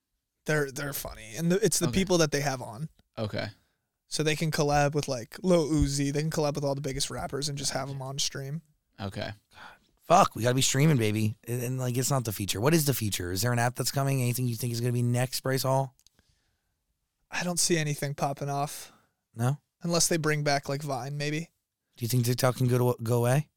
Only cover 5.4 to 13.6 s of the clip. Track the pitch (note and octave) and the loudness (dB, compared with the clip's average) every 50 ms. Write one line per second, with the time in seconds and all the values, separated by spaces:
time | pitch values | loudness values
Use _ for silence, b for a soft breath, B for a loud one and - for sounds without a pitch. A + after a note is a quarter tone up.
5.4 | - F#3 F3 E3+ D#3 B2+ D#3 D3 D3 C#3 C#3 C#3+ C#3+ C#3 C#3+ D3 D3+ D#3+ - E3 | 2 4 4 4 4 4 4 4 4 2 2 0 0 0 0 0 -2 0 0 0
6.4 | D3+ C#3+ D3 D3 C#3+ C#3 C#3 C#3 D3 C3+ C3 C#3 - - B2+ B2 - - C#3+ C3+ | 0 0 0 -2 -2 -2 -2 -2 -4 -6 -4 -4 -4 -4 -4 -8 -8 -6 -6 -4
7.4 | C#3+ D#3 C#3+ C#3+ C#3 - - C3 C3+ C#3 C#3 C3+ C3 C3 C#3 D3 - - - C#3 | -4 -4 -6 -4 -4 -4 -4 -4 -6 -6 -8 -10 -10 -10 -6 -4 -4 -4 -4 -6
8.4 | C3+ C3+ D3 E3 - _ _ _ _ _ _ - G2 F#2+ F#2+ G2+ G#2 - G#2+ - | -8 -8 -8 -10 -10 _ _ _ _ _ _ -10 -10 -8 -6 -6 -8 -8 -8 -12
9.4 | _ _ B B B B B B B _ _ _ _ - D#3+ F#3+ F#3+ - - - | _ _ B B B B B B B _ _ _ _ 4 6 6 6 4 2 0
10.4 | G#2+ B2 B2+ C3+ B2+ - - C3+ D3 D#3+ D#3 A#2+ A2 G#2+ G#2 A2 G#2+ G#2+ G#2+ _ | 0 2 2 2 2 2 4 4 4 4 4 4 2 2 0 0 0 -2 -2 _
11.4 | - - A#2+ B2+ A#2+ B2 C3 C3 B2+ B2 A#2+ C3 B2+ - C#3+ C3 A2+ A2 G2 - | -8 -8 -6 -4 -4 -4 -4 -4 -4 -2 -2 -2 0 0 0 0 -2 -2 -4 -4
12.4 | G2+ F#2 - F#2+ A2+ D3 E3 E3 D3 C#3+ B2 - A2 G#2 - - F2+ F2 F#2 F#2+ | -4 -4 -2 0 2 4 4 4 4 4 0 0 0 -2 -2 -2 -4 -4 -2 0
13.4 | A2 B2 A#2+ A#2+ | 0 0 2 2